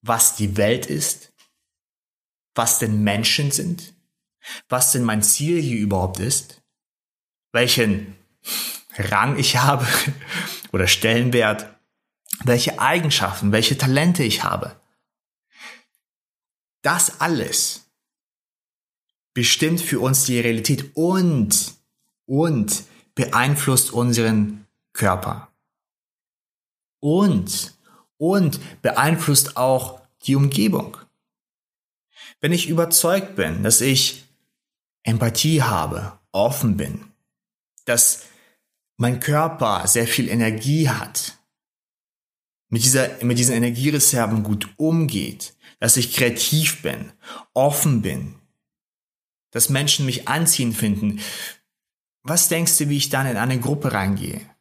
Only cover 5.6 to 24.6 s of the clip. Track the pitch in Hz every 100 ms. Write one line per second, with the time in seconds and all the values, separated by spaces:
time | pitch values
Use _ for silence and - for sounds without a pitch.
5.6 | 143 117 104 95 92 92 104 139 - -
6.6 | _ _ _ _ _ _ _ _ _ 117
7.6 | 123 - 113 98 - - _ _ - -
8.6 | - - _ - 98 104 120 143 139 123
9.6 | 135 139 123 - - 135 - - - -
10.6 | - 95 90 - 110 117 123 120 110 104
11.6 | - _ _ _ _ _ - - 123 120
12.6 | - - 131 175 160 - 92 95 101 107
13.6 | 113 135 131 135 170 175 123 - - 50
14.6 | - - _ _ _ _ _ _ _ _
15.6 | - - _ _ _ _ _ _ _ _
16.6 | _ _ 139 170 - - 160 156 - -
17.6 | - - _ _ _ _ _ _ _ _
18.6 | _ _ _ _ _ _ _ - 117 -
19.6 | 160 175 - 127 127 135 - 120 117 113
20.6 | 110 139 139 - 165 190 180 143 104 -
21.6 | - - _ _ _ _ - 135 165 139
22.6 | 104 - - - _ - 135 117 131 143
23.6 | 139 127 - 117 123 117 113 110 104 -